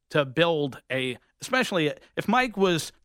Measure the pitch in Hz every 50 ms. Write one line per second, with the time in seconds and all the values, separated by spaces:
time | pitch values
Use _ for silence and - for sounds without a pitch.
0 | _ - - 156 143 131 120 156 170 170 165 151 147 135 110 - _ - 127 131
1 | 131 127 120 - _ _ _ - - - 254 262 240 - 208 175 151 143 - -
2 | - - - 165 - - 220 247 254 254 202 190 196 185 175 151 - - - _